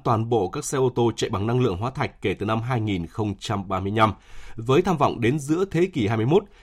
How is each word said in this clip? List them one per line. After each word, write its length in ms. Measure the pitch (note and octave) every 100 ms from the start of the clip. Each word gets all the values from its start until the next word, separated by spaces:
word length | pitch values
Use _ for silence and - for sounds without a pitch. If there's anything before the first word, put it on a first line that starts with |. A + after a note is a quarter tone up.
toàn 260 | C3+ A2+ A2+
bộ 180 | A#2 F2+
các 160 | A#2+ -
xe 120 | C#3
ô 140 | B2+ B2
tô 160 | A#2 A2
chạy 140 | A#2+
bằng 180 | F#2+ G#2+
năng 140 | B2+
lượng 160 | B2+ F2+
hóa 140 | A#2+
thạch 300 | - A2+ -
kể 120 | G2+
từ 120 | F2 G2+
năm 160 | A2+
hai 200 | A#2+ B2+
nghìn 260 | G#2+ F#2+ E2
không 280 | - G#2+ G2
trăm 280 | - G2+ F#2
ba 120 | F#2
mươi 140 | G2 A2
lăm, 180 | A2 - - - - -
với 260 | A#2 C#3
tham 160 | F#3+ D#3+
vọng 240 | A#2+ D#2+
đến 180 | A#2 D#3
giữa 260 | C#3 D#3+ G3
thế 140 | D#3+ F#3+
kỷ 220 | C#3+ G2+
hai 100 | A2+
mươi 80 | A2+
mốt, 180 | F#3 G#3 -